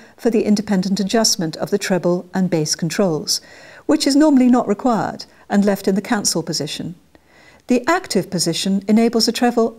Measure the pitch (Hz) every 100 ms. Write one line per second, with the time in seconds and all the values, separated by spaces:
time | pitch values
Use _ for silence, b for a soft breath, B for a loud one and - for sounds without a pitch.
0 | B - 247 214 - 208 208 196 185 190
1 | 196 233 220 - 160 - - 202 - 185
2 | 175 175 - 190 180 170 156 - 165 -
3 | 196 151 - - B B B B - 311
4 | 302 277 302 269 254 247 - 202 262 214
5 | - - - b b 202 202 196 - 196
6 | 202 214 - 180 160 160 147 - 160 170
7 | _ b b b b b - 247 247 359
8 | 370 202 175 180 170 160 196 196 196 220
9 | 233 233 214 226 240 240 226